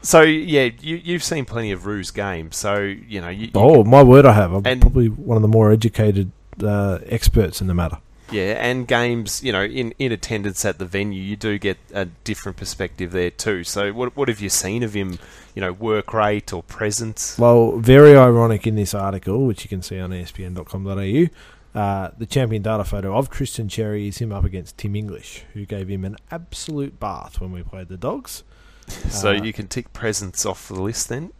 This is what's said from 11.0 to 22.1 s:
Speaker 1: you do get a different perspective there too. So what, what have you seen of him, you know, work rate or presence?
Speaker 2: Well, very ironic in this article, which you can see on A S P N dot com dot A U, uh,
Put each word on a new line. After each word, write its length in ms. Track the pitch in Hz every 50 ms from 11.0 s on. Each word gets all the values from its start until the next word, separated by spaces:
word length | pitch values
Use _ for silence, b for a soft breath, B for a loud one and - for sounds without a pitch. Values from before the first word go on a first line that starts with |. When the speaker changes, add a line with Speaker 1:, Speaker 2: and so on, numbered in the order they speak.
| 101 104 101 95
Speaker 1:
you 160 | 92 98 104
do 220 | 101 110 110 104 101
get 180 | 92 101 92 - - _ -
a 140 | 101 95
different 500 | 87 85 - _ - 104 - - 101 92
perspective 560 | - 98 92 - - 95 87 - - 92 85 87
there 180 | 92 87 87
too. 320 | - - - 113 104 90 85
So 280 | - - 101 101 101 101
what, 240 | 117 123 123 -
what 120 | 139 143 127
have 120 | 113 98
you 80 | 104 95
seen 340 | - - - 92 101 120 123
of 100 | 110 104
him, 240 | 104 98 95 90 87 b b b b b b b
you 60 | -
know, 120 | 98 92 90
work 420 | 95 110 113 107 107 98 - -
rate 360 | 110 107 104 104 104 - - -
or 80 | 90 -
presence? 720 | _ - - 110 104 101 - 117 113 110 - - - - -
Speaker 2:
Well, 380 | 117 120 120 120 117 - -
very 400 | 117 113 117 131 139 147 151 143
ironic 500 | 139 127 123 120 117 117 113 110 101 -
in 100 | 117 107
this 180 | 104 101 90 -
article, 500 | 101 98 98 95 92 - - 95 120 139
which 180 | 127 104 - -
you 40 | -
can 140 | 104 92 90
see 160 | - 92 92
on 120 | 92 90 92
A 80 | 90 87
S 80 | -
P 140 | - - 92
N 80 | 90 90
dot 120 | 92 82
com 180 | - - 95 95
dot 140 | 98 98 98
A 80 | 98 95
U, 200 | 104 143 175 160 b b b b b b b b _
uh, 360 | 107 104 101 101 98 95 87